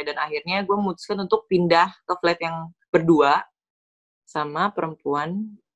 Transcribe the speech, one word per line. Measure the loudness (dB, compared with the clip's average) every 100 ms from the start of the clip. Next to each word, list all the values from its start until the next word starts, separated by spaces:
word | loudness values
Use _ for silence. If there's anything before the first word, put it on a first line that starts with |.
Dan | -4 -6
akhirnya | -6 -6 -4 -4
gue | -2
memutuskan | 0 -2 -4 -6 -6
untuk | 0 -2 2
pindah | 2 4 4 2 -2
ke | -6 -2
flat | 0 0
yang | -4 -8 -10 -16 _
berdua | 0 4 4 6 2 -2 _ _ _ _ _ _ _
sama | _ -6 -4 -2 -2
perempuan, | -2 -6 -4 -4 -2 -2 -4 -8 -12 _